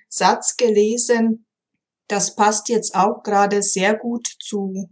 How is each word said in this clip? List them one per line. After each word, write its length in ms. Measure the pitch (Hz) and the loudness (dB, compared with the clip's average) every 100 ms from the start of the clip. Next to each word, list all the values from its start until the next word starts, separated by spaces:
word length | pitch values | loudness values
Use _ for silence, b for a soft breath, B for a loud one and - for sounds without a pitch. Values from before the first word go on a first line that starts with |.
| _ | _
Satz 480 | - 185 233 - - | 0 0 2 -2 0
gelesen, 880 | 240 208 214 233 - 233 226 220 _ _ _ _ _ _ - | 2 4 2 2 0 2 2 -2 _ _ _ _ _ _ -6
das 260 | 202 196 | -4 -2
passt 360 | - 208 214 - | 0 0 0 -2
jetzt 240 | 226 - | -2 0
auch 280 | 190 202 233 | 0 0 0
gerade 400 | - 202 202 202 | 0 2 2 0
sehr 320 | 196 190 196 | 0 0 0
gut 320 | 220 240 240 - - | 0 -4 -6 -8 -12
zu 480 | - 208 196 190 196 | -8 -6 -6 -8 -10